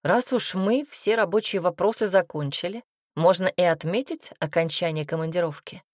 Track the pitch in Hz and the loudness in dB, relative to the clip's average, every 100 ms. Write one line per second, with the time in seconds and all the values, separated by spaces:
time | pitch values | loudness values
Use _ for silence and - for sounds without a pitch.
0 | - 220 247 247 - 185 196 254 285 - | 2 2 2 -2 -2 -2 0 0 -2 -4
1 | - 226 190 208 - 190 175 170 196 226 | 0 0 2 0 -2 -2 -2 2 0 0
2 | 208 190 175 151 143 - 175 220 _ _ | 2 2 2 -4 -4 -4 -6 -8 _ _
3 | _ - 170 175 185 - 175 160 160 208 | _ 2 4 4 0 2 2 2 0 -2
4 | 277 320 - - 151 165 165 - 170 156 | -4 -10 -10 -8 -2 0 0 -2 -2 -2
5 | 151 165 160 170 170 147 - 190 _ | -4 -4 -2 0 -2 -4 -16 -20 _